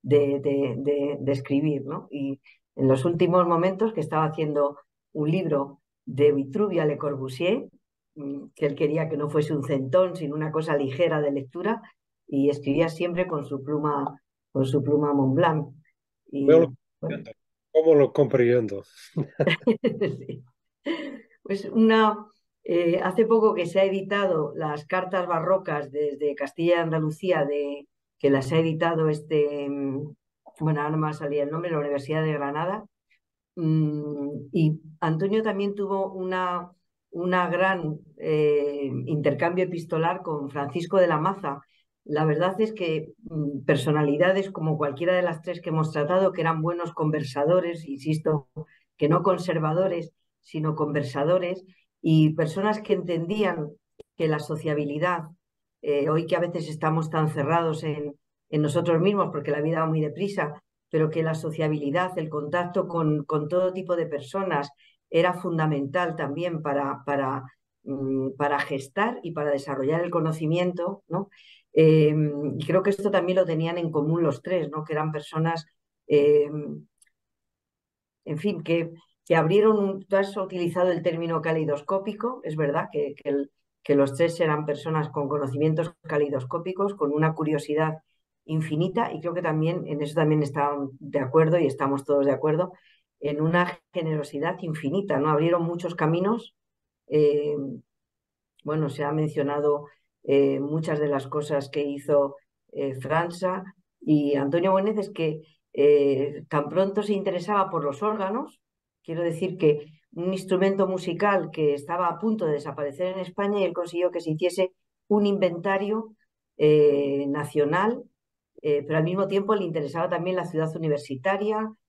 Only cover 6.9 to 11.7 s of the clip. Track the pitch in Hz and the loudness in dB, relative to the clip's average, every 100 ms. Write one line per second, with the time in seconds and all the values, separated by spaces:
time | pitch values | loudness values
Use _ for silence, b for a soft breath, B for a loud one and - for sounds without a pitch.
6.9 | 143 151 135 131 131 175 233 - _ _ | 0 -4 -4 -8 -2 0 0 -4 _ _
7.9 | _ _ - 139 139 - _ 147 143 151 | _ _ -12 -10 -10 -12 _ -4 0 0
8.9 | 156 156 151 147 160 147 151 127 139 135 | 0 -2 -2 0 0 0 -2 -2 -2 2
9.9 | 185 185 - 147 151 156 156 160 147 135 | 2 2 0 -6 -4 -2 -2 0 0 0
10.9 | 127 170 151 147 139 131 170 196 | 0 2 2 0 -2 -6 -6 -4